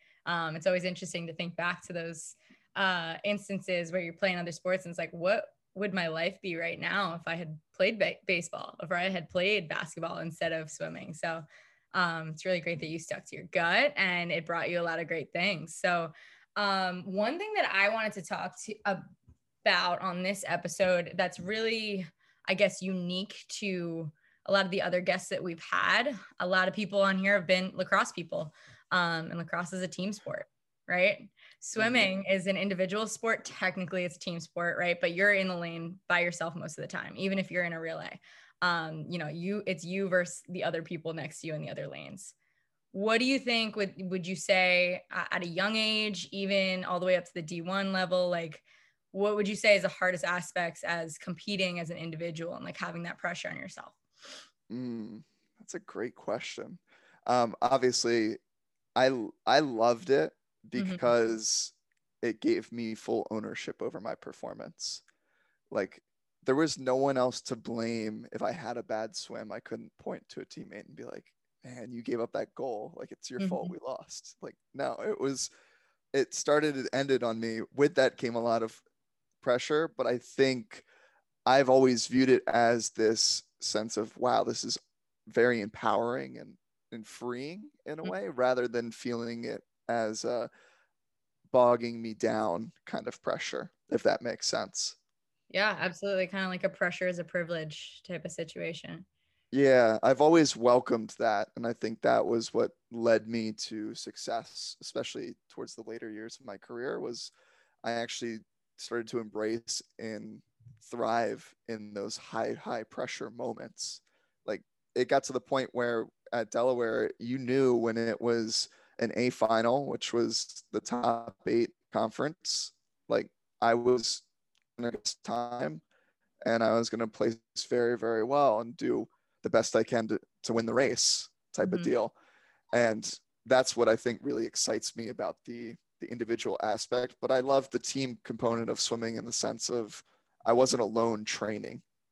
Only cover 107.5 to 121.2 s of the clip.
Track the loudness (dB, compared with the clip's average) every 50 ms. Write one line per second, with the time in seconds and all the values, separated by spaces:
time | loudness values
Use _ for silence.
107.5 | _ _ _ _ _ _ -6 -4 -4 -4 -4 -6 -6 -6 -6 -6 -8 -8 -12 _
108.5 | _ _ _ _ _ -18 -10 -6 -4 -4 -4 -4 -4 -6 -6 -4 -4 -4 -2 -2
109.5 | -2 -4 -4 -6 -8 -8 -8 _ _ -12 -10 -8 -8 -10 -10 -14 -16 -18 _ _
110.5 | _ _ _ -20 -20 _ -14 -10 -4 -2 0 2 2 2 2 0 -2 -6 -10 -18
111.5 | _ _ _ -10 -10 -10 -10 -10 -8 -8 -6 -6 -8 -10 -12 -6 -4 -2 -2 -2
112.5 | -4 -6 -6 -6 -6 -6 -8 -8 -8 -8 -8 -6 -8 -8 -10 -10 -8 -8 -6 -6
113.5 | -6 -8 -12 -14 -12 -10 -10 -10 -10 -14 _ _ _ _ _ _ _ _ _ -6
114.5 | -6 -6 -8 _ _ _ _ _ 0 0 2 4 4 4 2 0 -4 -4 -2 0
115.5 | 0 0 0 0 -2 0 0 2 0 0 -2 -4 _ _ _ -4 -4 -2 -2 -2
116.5 | 0 2 2 2 2 2 0 0 0 0 0 -2 -4 -6 -6 -4 -4 -4 0 2
117.5 | 4 6 6 6 6 6 4 2 2 2 0 0 0 0 2 2 2 2 0 0
118.5 | -2 -2 -4 -4 _ _ _ _ _ -4 -2 0 2 2 2 2 2 2 2 4
119.5 | 4 4 4 4 2 2 0 -4 -4 -6 -4 0 2 2 2 2 0 -2 -4 -6
120.5 | -10 -16 -12 _ -4 -4 -4 -2 -2 0 2 2 0 0